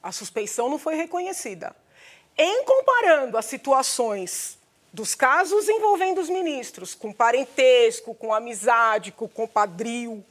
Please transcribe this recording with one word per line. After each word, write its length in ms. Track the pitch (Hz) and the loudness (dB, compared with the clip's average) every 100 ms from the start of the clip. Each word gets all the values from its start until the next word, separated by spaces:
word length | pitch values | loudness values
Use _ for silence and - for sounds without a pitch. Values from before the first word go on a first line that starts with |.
a 80 | - | -12
suspeição 580 | 185 208 - 208 - 240 | -12 -10 -8 -8 -4 -4
não 80 | 302 | -4
foi 180 | 320 311 | -4 -4
reconhecida? 800 | 330 359 359 - 247 180 - _ _ _ - - _ - | -4 -6 -6 -8 -10 -12 -14 _ _ _ -20 -20 _ 0
Em 260 | - 453 | 2 2
comparando 720 | 539 539 539 480 427 311 262 220 | 2 2 4 4 6 4 2 -4
as 80 | 220 | -6
situações 1120 | 262 - 269 262 - 233 202 180 - - - _ _ _ | -8 0 2 2 -2 -2 -2 -6 -8 -10 -14 _ _ _
dos 220 | - 220 - | -12 -8 0
casos 520 | 254 302 370 415 415 | 2 4 2 2 2
envolvendo 520 | 440 427 392 370 370 | 2 2 2 0 -2
os 100 | 330 | -2
ministros, 640 | 359 339 277 233 - 185 | -2 -4 -6 -10 -16 -16
com 180 | - 214 | -12 -14
parentesco, 1000 | 208 233 240 262 - 262 247 233 233 - | 0 2 2 -2 2 6 8 6 2 -12
com 200 | 226 220 | -12 -4
amizade, 760 | 214 233 214 208 233 226 214 196 | -4 -4 -4 2 4 4 2 -4
com 160 | - 226 | -12 -12
compadrio 960 | - 220 - 208 175 226 240 233 220 - | -8 -4 0 0 -2 -8 -6 -8 -12 -16